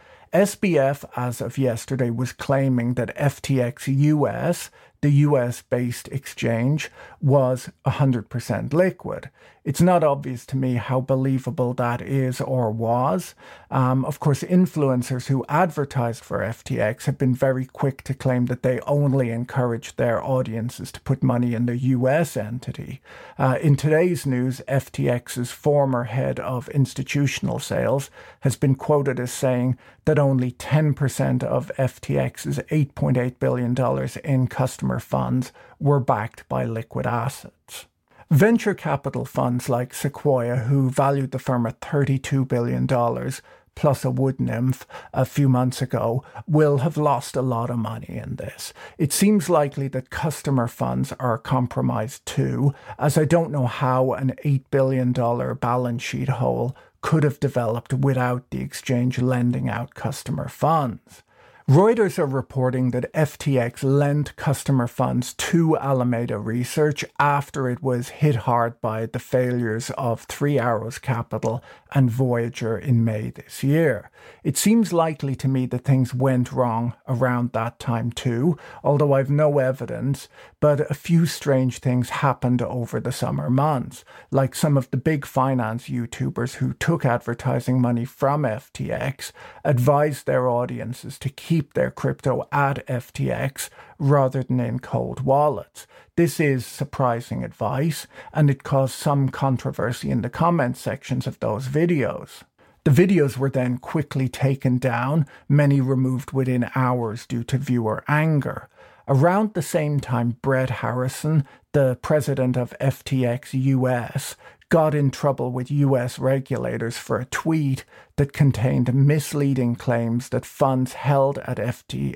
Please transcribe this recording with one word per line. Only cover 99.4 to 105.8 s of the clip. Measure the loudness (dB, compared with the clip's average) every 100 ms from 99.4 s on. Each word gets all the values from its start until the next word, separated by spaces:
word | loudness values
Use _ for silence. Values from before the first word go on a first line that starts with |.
| 0 0 -2 -4 -4 -4 -2
in | -2
the | -2
comment | 0 0 2 0 -2
sections | -6 -8 -4 -4 -4
of | -4
those | -4 -4 -2
videos. | 0 2 2 0 -4 -12 -20 -20 _ _ _ 4
The |
videos | 6 6 6 4 2
were | -2
then | 0 0 -2
quickly | -4 -4 -2 -2 -2
taken | 0 0 0 0 2
down, | 0 0 0 0 0 -4 2
many | 4 6 4